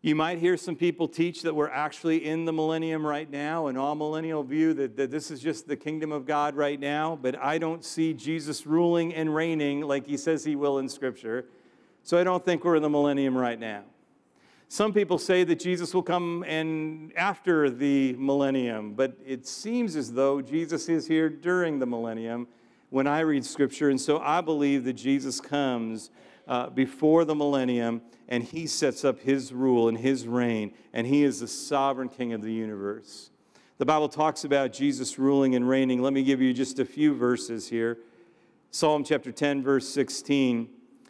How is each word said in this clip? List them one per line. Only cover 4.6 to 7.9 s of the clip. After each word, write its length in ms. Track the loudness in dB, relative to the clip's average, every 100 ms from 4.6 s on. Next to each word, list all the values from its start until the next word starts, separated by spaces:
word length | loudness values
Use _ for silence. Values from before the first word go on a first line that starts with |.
| 2
that, 240 | 2 -2 -2
that 140 | -2
this 180 | -4 -8
is 100 | -8
just 280 | -6 -6 -6
the 80 | -8
kingdom 360 | -6 -6 -4
of 140 | -6 -2
God 300 | 0 0 0
right 240 | -2 -2
now, 380 | -4 -2 -2 -2
but 140 | -4 -2
I 200 | -2 -2
don't 260 | -2 -6
see 280 | -8